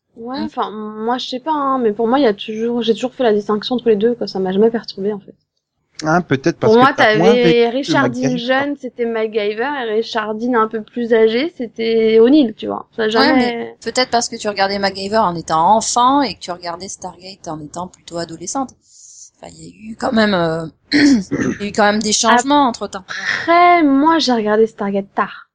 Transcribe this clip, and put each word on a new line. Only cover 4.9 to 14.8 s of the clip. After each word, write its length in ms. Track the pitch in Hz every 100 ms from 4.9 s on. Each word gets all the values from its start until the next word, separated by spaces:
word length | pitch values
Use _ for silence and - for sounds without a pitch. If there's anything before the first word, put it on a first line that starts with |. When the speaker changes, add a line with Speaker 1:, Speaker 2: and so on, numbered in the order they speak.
| - 196
Speaker 1:
en 60 | 208
fait. 160 | - - _ _ _ _ _ _
Speaker 3:
Hein, 180 | 156 170
peut-être 360 | - 139 165 170
parce 160 | 214
Speaker 1:
Pour 80 | 226
Speaker 3:
que 60 | 262
Speaker 1:
moi, 80 | 294
Speaker 3:
t'as 180 | 240 214
moins 120 | 233
Speaker 1:
t'avais 160 | 240 240 240 233
Speaker 3:
vécu 120 | 254
Speaker 1:
Richard 320 | 285 302 254
Dean 120 | 240
Speaker 3:
MacGyver. 160 | 254 247
Speaker 1:
jeune, 360 | 240 262 285 285
c'était 300 | 247 - 233
MacGyver, 640 | 226 220 214 208 214 262 285 233
et 60 |
Richard 400 | 214 220 226 214
Dean 220 | 214 240 240
un 120 | 220
peu 140 | 220
plus 320 | 214 247 233
âgé, 400 | 226 220 233 330 -
c'était 600 | 226 - 226 226 220 220
O'Neill, 360 | 233 302 233 214
tu 100 | 208
vois. 240 | 202 - -
Ça 80 |
a 20 | 220
Speaker 2:
Ouais, 60 |
Speaker 1:
jamais 240 | 226 262 262
Speaker 2:
mais 420 | 240 233 233 -
peut-être 280 | 226 254 254
parce 180 | 233 247
que 80 | 233
tu 140 | 208
regardais 300 | 196 196
MacGyver 380 | 202